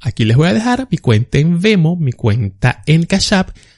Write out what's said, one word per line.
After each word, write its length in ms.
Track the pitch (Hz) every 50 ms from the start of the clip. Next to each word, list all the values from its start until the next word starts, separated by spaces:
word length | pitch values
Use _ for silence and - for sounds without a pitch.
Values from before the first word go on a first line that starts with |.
aquí 240 | - - - - 117
les 120 | 107 113
voy 120 | 131 156 175
a 40 | 208
dejar 360 | 226 220 247 247 254 262 -
mi 80 | - 156
cuenta 400 | - 127 113 107 120 - - 143
en 220 | 147 165 175 170
Venmo, 360 | 180 220 220 190 160 156 180
mi 140 | 175 156 131
cuenta 720 | 120 - - 110 101 123 104 98 - - - 123 - - -
en 180 | - 151 165 170
Cash 300 | - 196 196 - - 214
App, 160 | 185 190 - - - - - _